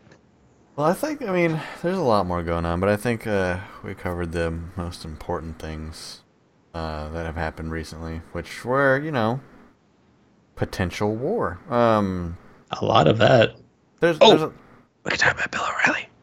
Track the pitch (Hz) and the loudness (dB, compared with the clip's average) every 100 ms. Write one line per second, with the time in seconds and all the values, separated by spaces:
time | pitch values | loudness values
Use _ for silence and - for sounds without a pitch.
0 | _ - _ _ _ _ _ - 151 190 | _ -20 _ _ _ _ _ -2 0 0
1 | 302 294 220 180 170 160 - - 170 190 | -2 -4 -2 2 2 0 -6 -6 -4 0
2 | 139 104 90 87 85 85 85 85 98 104 | 2 2 2 -2 -2 -2 0 0 2 2
3 | 120 113 113 101 92 87 90 - 101 98 | 0 -4 -2 0 0 -2 -8 -14 -14 -8
4 | 92 87 85 85 82 82 85 - 85 - | -6 -4 -4 -2 -4 -4 -8 -8 -8 -10
5 | 80 78 - 87 80 78 78 78 78 - | -12 -12 -8 -8 -8 -12 -12 -10 -12 -14
6 | - - _ _ _ _ _ 85 80 78 | -16 -18 _ _ _ _ _ -8 -8 -6
7 | 76 82 82 80 78 - 80 80 78 80 | -8 -8 -6 -6 -6 -6 -8 -8 -8 -12
8 | 82 82 - 85 - - 113 135 147 131 | -10 -10 -10 -10 -10 -10 -2 2 2 2
9 | 156 139 110 131 - - - _ _ _ | 0 0 0 -2 -8 -20 -20 _ _ _
10 | _ _ _ _ _ - 104 - 90 - | _ _ _ _ _ -6 -4 -2 -4 -2
11 | 104 110 143 226 98 90 - 123 117 110 | -2 -2 -2 -2 -2 -4 -2 2 4 4
12 | 98 92 85 85 - - _ - - 110 | 2 -2 -6 -8 -16 -20 _ -4 2 6
13 | 156 113 135 127 - - - _ _ _ | 6 6 6 8 6 2 -20 _ _ _
14 | 165 156 220 160 156 - - - _ _ | 0 8 8 8 4 -6 -20 -20 _ _
15 | - - - - - - - - - - | -6 0 0 0 -6 -6 -6 0 0 0
16 | - _ | -6 _